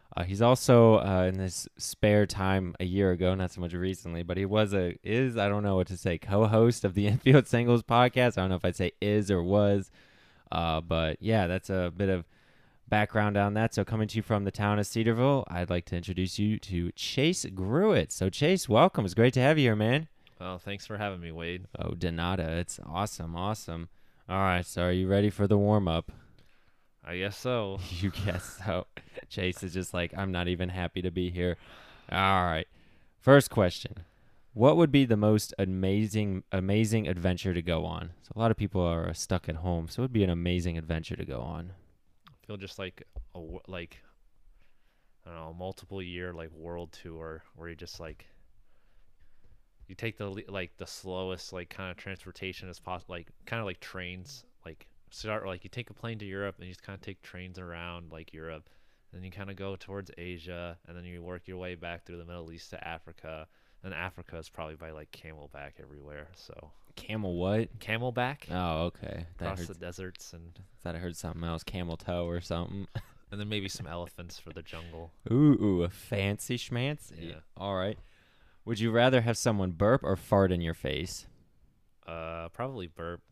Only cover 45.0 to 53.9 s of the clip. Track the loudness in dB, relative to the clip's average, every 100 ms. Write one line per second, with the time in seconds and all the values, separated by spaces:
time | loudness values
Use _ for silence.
45 | _ _ -18 -14 -14 -10 -10 -10 -12 -10
46 | -8 -8 -8 -10 -12 -14 -12 -10 -12 -14
47 | -16 -14 -12 -14 -18 -16 -14 -14 -16 -14
48 | -14 -16 -20 -20 -20 -20 -20 -20 -20 -20
49 | -20 -20 -20 -20 -20 -20 _ _ -20 -10
50 | -10 -8 -8 -10 -10 -8 -8 -12 -16 -14
51 | -10 -6 -6 -8 -10 -12 -12 -12 -12 -12
52 | -12 -14 -14 -12 -12 -10 -14 -14 -10 -12
53 | -10 -14 -14 -20 -10 -8 -8 -10 -12